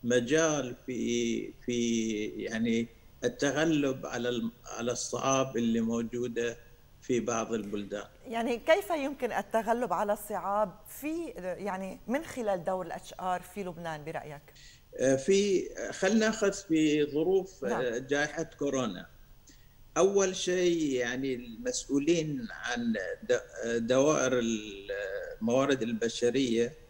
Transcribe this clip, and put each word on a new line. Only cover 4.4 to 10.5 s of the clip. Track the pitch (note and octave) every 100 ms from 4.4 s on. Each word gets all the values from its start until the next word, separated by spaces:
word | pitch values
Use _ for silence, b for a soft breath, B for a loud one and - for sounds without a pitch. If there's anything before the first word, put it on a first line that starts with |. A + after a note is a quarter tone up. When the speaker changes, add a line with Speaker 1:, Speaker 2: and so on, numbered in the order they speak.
| A2+ - -
Speaker 1:
على | G#2+ A#2+
الصعاب | A#2+ - B2 C3 C3+ C3+ A#2+
اللي | A#2 A2+
موجودة | A2+ A#2 A2+ A#2+ A#2+ A#2 A#2 A2+ - - - -
في | - B2
بعض | G#2 A2+ A2+
البلدان. | A2+ G2+ G#2 G2 G#2 - - -
Speaker 2:
يعني | A3+ A#3 A#3
كيف | - E4 G4
يمكن | E4 C#4 C#4+ B3
التغلب | F3 - A3 A3 A#3 A#3+
على | F3 G#3
الصعاب | G3+ - G3+ F3